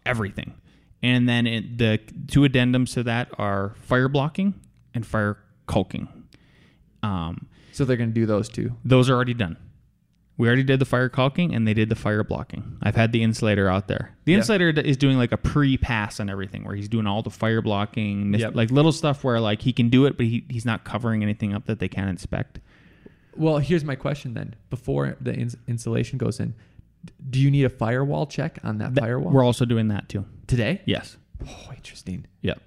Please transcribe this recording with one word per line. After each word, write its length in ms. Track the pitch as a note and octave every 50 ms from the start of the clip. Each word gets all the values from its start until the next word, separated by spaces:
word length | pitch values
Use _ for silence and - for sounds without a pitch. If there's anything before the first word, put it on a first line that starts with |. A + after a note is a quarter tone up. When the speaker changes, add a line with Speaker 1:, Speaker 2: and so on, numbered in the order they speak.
| -
Speaker 1:
everything. 500 | B2 B2 A2+ G2+ F#2+ - - - - - - _ _ _ _ _ _ - -
And 260 | A#2+ B2 B2+ B2 B2 A#2+
then 180 | A#2+ A#2+ A#2+
it, 320 | A2+ A#2 A2 - - A#2+ A#2
the 200 | A#2 A2 A2 A2 - - - - - -
two 120 | - C#3
addendums 540 | C#3+ C#3 B2+ B2+ B2 B2 B2+ B2+ B2 - -
to 80 | B2+ A#2
that 240 | A#2+ A2+ A#2+ B2 - - -
are 360 | G#2 G2+ G2 G2 G2 G2+ - -
fire 260 | - - B2 B2+ C3 C3+
blocking 460 | C#3+ C#3 C#3 D#3 - F#3+ F#3+ G3+ F#3+ - - - _ _ _ _ -
and 120 | A#2 G#2+
fire 320 | - - A2 G#2 G#2 G2+ - _ _ _ _ -
caulking. 420 | - - G#2 F#2 - - - - - - - - _ - _ _ _ _ _ _ _ _ _ _ _ _ -
Um, 440 | A2 G#2 F#2+ F2 E2 E2 - - - - - - - -
Speaker 2:
So 120 | - - C#3
they're 100 | B2 B2+
gonna 140 | A#2 A#2+ A2+
do 160 | A2 A#2 A2
those 240 | G#2+ G#2+ G2 - -
two? 260 | - A2+ A2+ A#2 A#2+ - -
Speaker 1:
Those 240 | B2 C3 B2+ B2 C3+
are 60 | B2+
already 180 | B2 B2 B2 A#2+
done. 220 | A#2 G2 E2 D#2 - - - - _ _ _ _ _ _ _ _ _ _ _ -
We 100 | - A#2+
already 160 | A#2 B2 C3+
did 160 | C3 C3+ C3+ C3
the 80 | C3
fire 240 | - B2 B2 B2+ B2
caulking 440 | - C3 B2+ C#3+ - F3+ F3 D#3+ -
and 140 | A2+ A2+ G#2+
they 60 | G#2
did 160 | A2 A2 A2
the 40 | A#2
fire 300 | - - G#2 G#2+ G#2+ -
blocking. 540 | - - - - - - - - - - -
I've 140 | - G#2 -
had 160 | A#2 A2+ A2+
the 100 | A#2 A2+
insulator 460 | A2+ A2+ A2+ - A#2+ G#2+ G2+ G2+ G2 F#2
out 200 | F#2 G2 - -
there. 280 | - - - - - _ -
The 80 | D3
Speaker 2:
Yeah. 60 | F#3 G#3+
Speaker 1:
insulator 340 | - - G#3+ F3+ F3 E3
d-, 80 | D3+ D3+ - D3
is 80 | C3+
doing, 220 | B2 C#3 C3+ C3+ B2+
like, 140 | A#2+ -
a 40 | A2
pre-pass 840 | - - - - D3 C#3+ C3+ C3 - - - A#2+ G#2+ G#2 G#2 - -
on 120 | G#2 G2
everything 340 | G2 G2 F#2+ G2 G2 G2+ G2+
where 100 | G2+ G2+
he's 140 | G2+ G2+ G#2
doing 180 | A#2 A2+ G#2+
all 140 | G2+ G2+ A2
the 80 | - G#2
fire 320 | - - A2 A2+ A2+ A2+
blocking, 680 | - A2 G2+ G2+ G#2 - - A#2 G#2+ G#2 G2+ G2+ G2+ G2+
mis-, 100 | G2+ A2
Speaker 2:
Yep. 140 | A2 - -
Speaker 1:
like, 160 | A#2 A2+ A2
little 200 | C3 C#3+ D#3 D#3+
stuff 300 | - - - D3 C#3 -
where, 160 | - B2+ A#2 A#2
like, 220 | A2+ G#2 G#2+ -
he 140 | - B2+ -
can 160 | B2+ A#2 A#2
do 160 | B2 B2+ C#3
it, 100 | C3 -
but 80 | - B2
he, 220 | A2+ A#2 - - -
he's 160 | B2+ A2+ A2+
not 180 | A#2 A2 - -
covering 380 | - - G#2+ A#2+ A2+ A2 G#2+
anything 300 | G#2 G#2 G#2 - A2 G2+
up 140 | G2+ - -
that 120 | - G#2+ -
they 100 | F#2+ F#2
can't 200 | - G2 G2 F#2+
inspect. 500 | F2 - - - - F#2 - _ _ - _ _ _ _ _ - _ _ _ - _ _ _ _ -
Speaker 2:
Well, 220 | - D#3 D#3+ D3+ D3
here's 260 | C3+ C3+ F3 D#3+ C#3+
my 120 | C#3+ C3
question 360 | - - - C#3+ - - B2+
then. 220 | A2 G#2 G2+ - A#2 - - -
Before 440 | - - - C3+ C#3 C#3+ C#3 C3 - -
the 140 | B2+ A#2+ A2+
ins-, 240 | A#2+ A#2+ A#2+ A#2 - -
insulation 500 | - A#2 A#2 - A#2 A2+ A#2+ A#2 - C3+
goes 240 | B2 A#2+ A2+ - -
in, 140 | A2+ A2+ A2+ - - _ _ - _ _ _ _ -
d-, 80 | - - _ - C3
do 100 | A#2+ C3
you 120 | C#3 C#3
need 140 | C#3 C#3+ C3
a 40 | B2
firewall 560 | - - A2+ A2+ B2 C3 C#3 C#3+ D3+ D3+ D3+
check 340 | - - - - E3 - - -
on 140 | A2 A2 G#2+
that 160 | G#2+ B2 B2+
Speaker 1:
Th-, 60 | A#2 A2+
Speaker 2:
firewall? 280 | A2+ B2 C3+ - -
Speaker 1:
we're 120 | C3+ C3 B2
also 220 | B2 A#2 - B2
doing 220 | A#2+ A#2 A2+ A2 G#2+
that 200 | G#2 - - -
too. 160 | - G2 G2 - - - -
Speaker 2:
Today? 340 | - B2 A#2+ G#2 B2+ F#3 - -
Speaker 1:
Yes. 320 | A#2 F#2+ - - - - - _ _ - - -
Speaker 2:
Oh, 260 | - - - - - -
interesting. 520 | - - - - - - F#2 F2+ - - - _ -
Speaker 1:
Yeah. 120 | - F#2 - - _